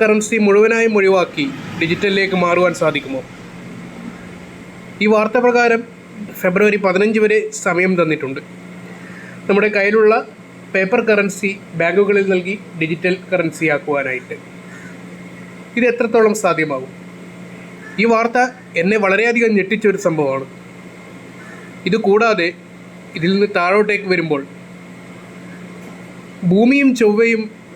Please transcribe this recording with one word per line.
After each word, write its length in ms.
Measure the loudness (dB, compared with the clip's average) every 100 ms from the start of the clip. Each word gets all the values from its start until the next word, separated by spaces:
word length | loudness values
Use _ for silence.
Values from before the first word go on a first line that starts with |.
കറൻസി 360 | 2 2 2 2 4
മുഴുവനായും 480 | 6 6 4 2 4
ഒഴിവാക്കി 460 | 4 4 2 -2 -4 -4 -10 -4
ഡിജിറ്റലിലേക്ക് 560 | -2 0 0 0 0 0
മാറുവാൻ 300 | 2 4 2 2
സാധിക്കുമോ? 400 | 0 -2 -6 -10 -10 -18 -18 -18 -16 -16 -16 -16 -16 -16 -18 -18 -18 -18 -20 -20 -20 -2
ഈ 40 | 2
വാർത്ത 240 | 4 4 2 4
പ്രകാരം 360 | 4 4 2 -2 -16 -20 -14 -14 -4
ഫെബ്രുവരി 360 | -2 2 2 2 0
പതിനഞ്ച് 340 | 2 2 4
വരെ 160 | 4 2 0 -4
സമയം 300 | -2 0 2 2
തന്നിട്ടുണ്ട്. 400 | 2 0 -4 -8 -12 -18 -18 -18 -18 -18 -16 -18 -16 -16 0
നമ്മുടെ 220 | 2 2 2
കയ്യിലുള്ള 380 | 2 6 6 4 0 -14 -20 -20 -6
പേപ്പർ 280 | -2 0 0 2
കറൻസി 420 | 2 2 -2 -6 -6 -10 -2
ബാങ്കുകളിൽ 460 | 0 2 4 2 2
നൽകി 280 | 0 -2 -8 -10 -6
ഡിജിറ്റൽ 340 | -4 -2 -2 -2 -2
കറൻസിയാക്കുവാനായിട്ട്. 1040 | -2 -2 -2 0 0 0 -2 -2 -6 -8 -14 -14 -20 -20 -18 -18 -18 -18 -18 -18 -18 -18 -18 -8 0
ഇത് 80 | 0
എത്രത്തോളം 420 | 0 2 4 2 2
സാധ്യമാകും? 480 | 0 0 0 -4 -8 -16 -20 -18 -20 -18 -18 -18 -18 -18 -14 -2
ഈ 40 | 2
വാർത്ത 280 | 4 2 2 0 -2 -8 -2
എന്നെ 160 | 2 2
വളരെയധികം 480 | 2 2 2 2 2 2
ഞെട്ടിച്ചൊരു 420 | 2 2 2 2 0
സംഭവമാണ്. 400 | 0 0 -2 -6 -14 -20 -20 -20 -20 -20 -20 -20 -20 -18 -18 -18 -8 -2
ഇത് 80 | 0 4
കൂടാതെ 400 | 4 4 2 0 -4 -18 -20 -20 -20 -16 -2
ഇതിൽ 140 | 0
നിന്ന് 160 | 2 2 2
താഴോട്ടേക്ക് 520 | 2 4 2 0 0
വരുമ്പോൾ 280 | 0 0 -2 -4 -14 -20 -20 -20 -20 -20 -20 -20 -20 -18 -18 -16 -16 -18 -18 -18 -18 -18 -4 2
ഭൂമിയും 380 | 4 4 4 4 4
ചൊവ്വയും 420 | 2 4 2 2 -2 -12 -20